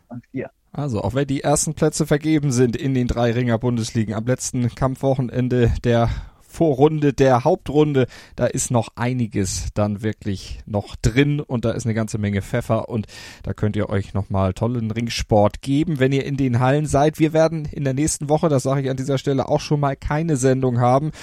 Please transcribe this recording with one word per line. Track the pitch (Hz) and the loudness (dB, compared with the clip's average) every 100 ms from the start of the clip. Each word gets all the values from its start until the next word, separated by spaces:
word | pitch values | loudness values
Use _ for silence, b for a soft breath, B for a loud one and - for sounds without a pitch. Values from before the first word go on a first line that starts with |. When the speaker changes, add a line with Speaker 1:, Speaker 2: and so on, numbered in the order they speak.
| - | -16
Speaker 1:
Rang | - - | -16 -12
vier. | 131 - _ _ | -10 -10 _ _
Speaker 2:
Also, | - 143 104 | -8 -4 -2
auch | 98 | -2
wenn | 127 139 | -2 -2
die | 139 | -2
ersten | 147 147 - | 0 0 0
Plätze | - 156 - 151 | 0 0 0 0
vergeben | 147 151 156 147 | 0 2 2 2
sind | 120 127 110 | 2 2 2
in | 139 | -2
den | 131 123 | 0 0
drei | - 120 | 0 0
Ringer-Bundesligen | 117 123 113 123 120 110 117 107 | 2 0 0 0 -2 -2 -2 -2
am | 107 117 | -2 -2
letzten | 127 - 131 117 | -2 -2 -2 -2
Kampfwochenende | - 135 131 135 131 123 127 123 123 113 - | 0 -4 0 -2 0 -2 -2 0 4 4 2
der | 123 117 113 B B B | 2 2 2 B B B
Vorrunde, | _ - 165 127 151 156 147 | _ 0 2 6 4 4 0
der | 127 135 123 | 4 4 4
Hauptrunde, | 156 185 - 143 151 139 123 B B B | 2 0 0 2 4 2 0 B B B
da | |
ist | 120 127 - | -2 -2 -2
noch | 123 - - | -2 -2 -4
einiges | 120 127 110 - 95 - - | -4 -2 -2 -2 -4 -4 -6
dann | - 104 101 | -2 -2 -2
wirklich | 107 - 107 95 - - - | -6 -6 -8 -8 -10 -14 -6
noch | 104 - - | -6 -6 -4
drin | 120 120 143 147 | 0 2 2 0
und | - 123 | -4 -4
da | 113 | -4
ist | 98 117 | -4 -4
eine | |
ganze | 110 110 107 | -4 -4 -4
Menge | 104 101 | -2 -2
Pfeffer | - 123 - 113 - | -2 -4 -2 -2 -2
und | 113 - B B B | -6 -6 B B B
da | - | -10
könnt | - 107 104 | -2 -2 0
ihr | - | -2
euch | 101 - | -2 -2
nochmal | 101 95 98 95 | -4 -2 0 0
tollen | - 120 123 110 | 0 -2 -2 -4
Ringsport | 110 117 - - 107 104 - | -4 -4 -4 2 4 4 0
geben, | 135 139 165 143 | -2 0 0 2
wenn | 131 | 2
ihr | 139 135 | 0 -2
in | 135 | -2
den | 135 120 | 0 2
Hallen | 127 147 | 2 2
seid. | 151 143 156 - | 2 2 2 2
Wir | 156 | 2
werden | 156 160 165 | 4 2 0
in | 151 - | -8 -4
der | 139 | -2
nächsten | 131 156 - 143 | 0 -2 -2 0
Woche, | 151 170 | 2 2
das | 139 | 2
sage | 135 139 | 2 -2
ich | 135 | -2
an | 131 | -2
dieser | 139 135 | -2 -2
Stelle | - 135 - | 0 -2 0
auch | 147 | 0
schon | - 147 | 0 0
mal, | 143 135 | 0 -2
keine | - 147 165 135 | -4 -2 0 2
Sendung | 131 131 131 120 | 2 2 2 2
haben. | 123 135 156 B | 4 2 0 B